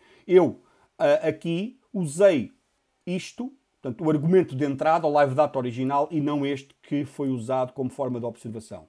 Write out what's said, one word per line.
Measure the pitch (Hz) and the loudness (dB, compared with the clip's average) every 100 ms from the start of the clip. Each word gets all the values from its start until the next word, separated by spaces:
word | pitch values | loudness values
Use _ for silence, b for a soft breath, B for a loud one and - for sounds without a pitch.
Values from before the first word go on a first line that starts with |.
| b b - | b b 4
Eu, | 180 147 - b b b - | 6 6 0 b b b -2
ah, | 151 151 160 | 2 2 0
aqui | 156 170 170 214 - _ | -4 -4 -4 -4 -10 _
usei | 202 160 151 196 156 101 _ _ _ _ _ - | -6 -6 4 4 4 -2 _ _ _ _ _ -8
isto, | 185 - - 254 - _ _ | -6 -8 -12 -12 -14 _ _
portanto, | 135 117 156 | -12 -4 0
o | |
argumento | 151 156 185 165 131 | 0 4 4 2 -2
de | |
entrada, | 143 135 143 170 160 | -4 0 0 2 2
o | |
live | 147 143 | 2 4
data | 131 147 135 | 4 2 0
original, | 123 120 131 143 151 | -4 -4 -2 0 0
e | 165 | -2
não | 143 147 139 | -2 -2 -2
este | 139 135 _ | -4 -8 _
que | _ 143 | _ -6
foi | 139 - 139 | -6 -6 -4
usado | 127 113 131 127 | -4 -2 -2 -2
como | - 127 | -4 -8
forma | - 127 127 | -4 -6 -4
de | |
observação. | 117 113 117 110 - 92 | -6 -10 -12 -12 -14 -16